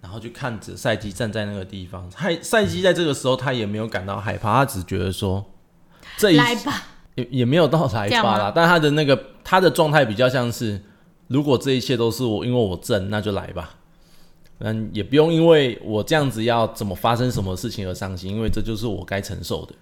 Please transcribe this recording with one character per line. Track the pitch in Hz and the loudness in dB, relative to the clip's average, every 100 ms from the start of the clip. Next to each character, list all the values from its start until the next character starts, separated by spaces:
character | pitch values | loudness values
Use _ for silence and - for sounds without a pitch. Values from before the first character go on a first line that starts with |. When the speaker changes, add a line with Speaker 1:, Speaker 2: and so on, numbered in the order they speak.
Speaker 1:
然 | 95 | -14
后 | 107 | -14
就 | 113 | -14
看 | - 131 110 | -8 -8 -8
着 | - 92 | -12 -6
赛 | 123 | -2
基 | 110 107 | -2 -4
站 | 92 117 | -6 -4
在 | 107 104 | -4 -6
那 | |
个 | 101 | -6
地 | 92 98 90 | -10 -12 -12
方。 | 92 90 | -14 -14
赛-， | - 185 170 | -6 -4 -4
赛 | - 233 | 0 0
基 | - 165 | 0 2
在 | 185 | 2
这 | 170 | 4
个 | 170 | 0
时 | 135 131 | 0 0
候 | 127 | 0
他 | 131 | -2
也 | 127 104 | -2 -4
没 | 107 | -4
有 | 110 | -4
感 | 104 95 | -6 -6
到 | 101 | -6
害 | 104 95 | -6 -4
怕， | 110 117 | 0 2
他 | |
只 | 139 95 | 2 -2
觉 | 85 95 | -6 -4
得 | 95 | -2
说， | 92 98 95 104 - _ _ _ _ - - | -2 -2 -2 -6 -18 _ _ _ _ -20 0
这 | 208 | 4
一 | 220 | 6
Speaker 2:
来 | 240 240 | 6 2
吧。 | - 247 - - - - | -4 -6 -10 -20 -16 -10
Speaker 1:
也， | 120 | -6
也 | 135 | 0
没 | 120 156 | 2 4
有 | 151 | 4
到 | 156 143 | 4 0
来 | |
吧 | 110 | -2
啦， | 101 | -2
Speaker 2:
这 | |
样 | 233 | 0
吗？ | 120 107 101 | 2 2 0
Speaker 1:
但 | 131 170 | 2 4
他 | 175 | 6
的 | 151 | 4
那 | 147 | 2
个， | 147 131 - - | 2 2 0 -20
他 | - 185 | 0 4
的 | 180 | 4
状 | 131 156 | 4 4
态 | 151 | 4
比 | 131 | 2
较 | 104 127 | 2 2
像 | 131 120 | 2 -2
是， | 113 117 101 - _ _ _ _ | -2 -4 -6 -10 _ _ _ _
如 | 127 | -2
果 | 147 123 | 2 2
这 | 139 | 2
一 | 131 | -2
切 | 117 123 | 0 0
都 | 117 | 0
是 | 110 | 0
我， | 127 104 | -2 -2
因 | 104 | 0
为 | 123 | 0
我 | 107 87 | 0 -2
正， | - 110 95 | -2 -2 0
那 | 107 | -4
就 | 104 | -2
来 | 98 85 | -4 -6
吧。 | 90 80 - _ _ _ - - - - - | -12 -12 -18 _ _ _ -20 -20 -20 -20 -10
嗯， | 107 110 107 | -6 -4 -6
也 | 104 | -6
不 | 95 139 | 0 4
用 | 156 | 4
因 | 165 165 | 6 6
为 | 160 135 110 | 6 4 -2
我 | - 107 | -4 -2
这 | 101 | 0
样 | 160 139 | 2 2
子 | 110 | 0
要 | 113 117 110 | 0 2 0
怎 | - 107 | -2 -6
么 | |
发 | 90 117 117 | -2 0 2
生 | 127 | 0
什 | - | 0
么 | 95 92 | -4 -4
事 | 120 | -6
情 | 104 95 | -6 -8
而 | |
伤 | 90 98 92 | -6 -8 -8
心， | 92 | -8
因 | 104 | -4
为 | 110 | -2
这 | 110 | 0
就 | 107 110 | -2 -2
是 | 117 | -4
我 | 92 | -6
该 | - 98 | -4 -6
承 | 98 90 | -6 -10
受 | 87 85 80 | -6 -8 -8
的。 | - | -18